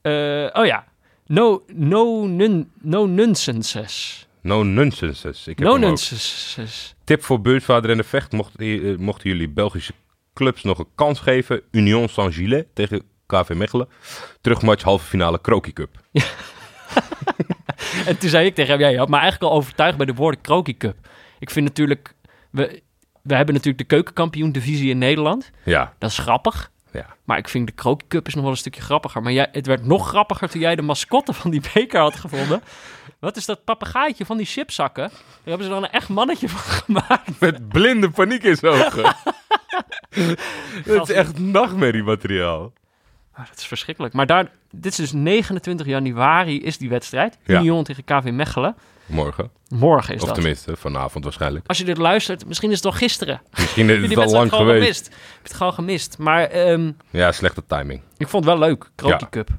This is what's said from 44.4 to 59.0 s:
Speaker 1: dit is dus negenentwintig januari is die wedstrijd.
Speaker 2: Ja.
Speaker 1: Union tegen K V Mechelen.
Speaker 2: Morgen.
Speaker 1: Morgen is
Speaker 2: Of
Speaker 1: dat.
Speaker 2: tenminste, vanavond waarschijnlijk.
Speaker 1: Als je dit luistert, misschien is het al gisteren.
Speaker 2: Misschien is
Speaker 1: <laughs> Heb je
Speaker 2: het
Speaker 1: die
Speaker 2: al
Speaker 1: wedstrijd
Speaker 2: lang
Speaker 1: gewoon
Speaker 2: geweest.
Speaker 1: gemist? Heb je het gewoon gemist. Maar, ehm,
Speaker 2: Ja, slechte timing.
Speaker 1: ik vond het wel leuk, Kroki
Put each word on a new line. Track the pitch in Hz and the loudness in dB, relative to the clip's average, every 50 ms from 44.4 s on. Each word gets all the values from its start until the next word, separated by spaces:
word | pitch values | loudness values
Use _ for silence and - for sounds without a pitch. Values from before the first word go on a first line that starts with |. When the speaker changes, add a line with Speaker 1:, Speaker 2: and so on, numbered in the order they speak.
| 185 - _ _ _ _ | 2 -2 _ _ _ _
Speaker 1:
dit | - 160 165 190 | -20 -8 -8 -6
is | - | -4
dus | - 160 135 | -4 -6 -4
negenentwintig | 143 143 143 165 202 233 - - 190 175 - 175 180 160 151 | -2 -2 0 2 2 2 0 -2 -6 -6 -4 -6 -6 -6 -4
januari | 139 135 135 135 131 120 117 127 143 160 175 185 165 143 143 - | -4 -2 -2 -2 -2 0 2 4 4 4 4 2 0 -4 -4 -4
is | 160 151 | -6 -8
die | - 135 120 | -6 -6 -4
wedstrijd. | 120 123 - - - 127 170 226 - _ _ | -4 -4 -4 -4 -2 -2 -2 -2 -4 _ _
Speaker 2:
Ja. | - 185 175 | 2 2 4
Speaker 1:
Union | 170 165 165 165 151 | 4 2 2 0 -2
tegen | - 139 135 - | -4 -8 -14 -4
K | - 147 139 131 | -2 -2 0 0
V | 127 | -2
Mechelen. | 117 131 151 - - 127 131 185 233 _ _ _ _ _ _ | -4 -4 -4 -4 -2 -2 -2 -2 -4 _ _ _ _ _ _
Speaker 2:
Morgen. | - 78 80 73 73 73 - - 113 _ _ _ _ | -4 -2 -2 -2 -2 -4 -6 -8 -8 _ _ _ _
Speaker 1:
Morgen | 127 117 123 165 160 135 123 - 92 | 0 4 6 6 6 4 2 -2 -4
is | - | -4
Speaker 2:
Of | 87 | -4
Speaker 1:
dat. | 80 - | -2 -2
Speaker 2:
tenminste, | 92 82 80 76 - - - 82 | 0 0 0 -2 -4 -8 -12 -12
vanavond | - - 73 71 67 67 65 - - 69 | -8 -8 -6 -6 -4 -6 -6 -8 -8 -10
waarschijnlijk. | 71 - - 78 71 71 80 - | -8 -6 -4 -4 -4 -4 -6 -6
Speaker 1:
Als | - 175 | -4 -4
je | 156 185 | -2 -2
dit | 180 170 | -4 -2
luistert, | 160 165 165 190 220 - - 180 170 - | 0 2 2 2 2 0 -2 -8 -8 -10
misschien | - 170 - - 214 | -10 -8 -4 -2 -2
is | 208 | -2
het | 170 - | 0 -2
al | 196 | -4
gisteren. | 185 - 247 226 - - 202 151 131 120 _ _ _ | -2 0 -2 -2 -2 -4 -6 -8 -8 -10 _ _ _
Speaker 2:
Misschien | - 87 - - 113 113 107 | -4 -4 -2 2 4 6 6
is | |
Speaker 1:
<laughs> | |
Heb | 110 104 | 6 4
je | |
Speaker 2:
het | 101 - | 4 2
Speaker 1:
die | 107 | 4
Speaker 2:
al | 117 110 | 4 4
Speaker 1:
wedstrijd | 110 107 113 120 110 | 6 6 4 4 4
Speaker 2:
lang | 220 214 | 4 4
Speaker 1:
gewoon | 214 113 117 110 | 6 6 6 6
Speaker 2:
geweest. | 233 | 4
Speaker 1:
gemist? | 233 175 - - | 2 0 -2 -12
Heb | - - - - - - - | -16 -20 -20 -20 -20 -20 -20
je | _ | _
het | - - | -18 -6
gewoon | - 185 180 175 | -2 -2 -2 -2
gemist. | - 170 185 196 165 - - - | -4 -4 -4 -4 -4 -6 -10 -10
Maar, | - 156 156 160 170 165 | -2 0 2 4 4 2
ehm, | - - 175 175 180 170 165 165 160 151 _ _ _ | 0 0 2 2 4 2 2 0 -4 -6 _ _ _
Speaker 2:
Ja, | - 87 90 87 | 0 2 2 2
slechte | 85 - 95 90 - - - | 2 2 -2 -2 -2 -2 -6
timing. | _ 78 73 69 69 65 65 - _ _ | _ -4 -4 -4 -6 -10 -12 -14 _ _
Speaker 1:
ik | _ - | _ -8
vond | - - 196 156 | -2 -2 0 2
het | 156 175 | 2 4
wel | 165 156 160 | 4 4 2
leuk, | 147 - - _ _ | 2 -2 -6 _ _
Kroki | - | -2